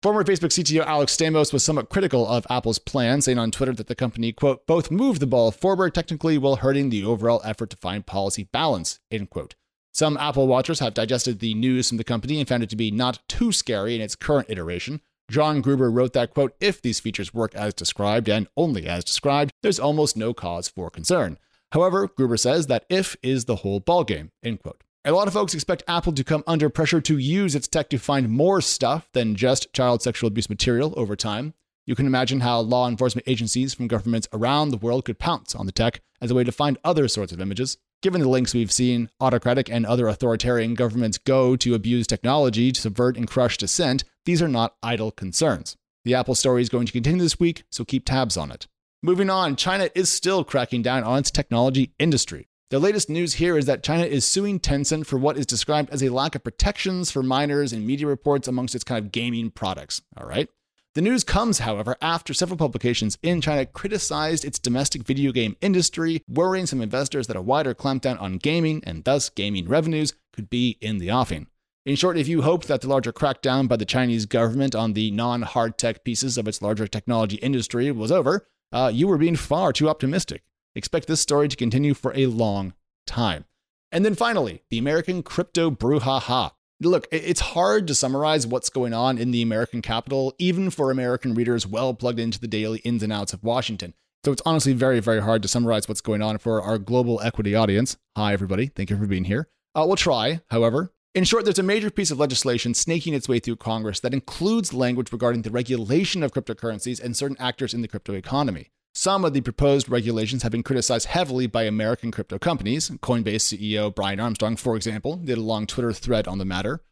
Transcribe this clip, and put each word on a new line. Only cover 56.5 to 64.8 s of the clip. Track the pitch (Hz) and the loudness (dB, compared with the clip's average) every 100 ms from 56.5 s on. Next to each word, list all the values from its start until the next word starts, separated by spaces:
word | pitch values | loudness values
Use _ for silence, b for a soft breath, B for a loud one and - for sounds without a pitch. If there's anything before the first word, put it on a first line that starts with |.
| - 196 202 190 185 180 | 0 0 0 -2 -2 -2
for | 143 | -2
minors | 131 131 147 143 143 | 0 2 2 0 0
in | 113 107 | -2 -2
media | 143 147 | -2 -2
reports | 135 - 143 123 | -2 0 0 0
amongst | 127 127 | -4 -4
its | 120 | -6
kind | - 120 | -4 -4
of | 104 | -4
gaming | 113 120 117 113 | -4 -2 -2 -4
products, | - 101 92 71 - _ - | -4 -6 -6 -8 -10 _ -18
all | - | -6
right? | - 151 _ _ _ _ | -4 -4 _ _ _ _
The | - | 0
news | 185 254 | 2 2
comes, | - 190 233 208 | 2 2 2 0
however, | 117 104 104 127 | -2 -4 -4 -4
after | 160 165 - | -2 -2 -2
several | 143 175 175 | -2 -2 0
publications | 156 120 123 120 107 - | -2 0 -2 0 -2 -2
in | 160 175 | -2 0
China | 147 147 131 | 0 0 -2
criticized | - 202 208 - 151 156 165 | -6 -6 -4 -4 -2 -2 -2
its | 143 - | -4 -4
domestic | 123 123 | -2 0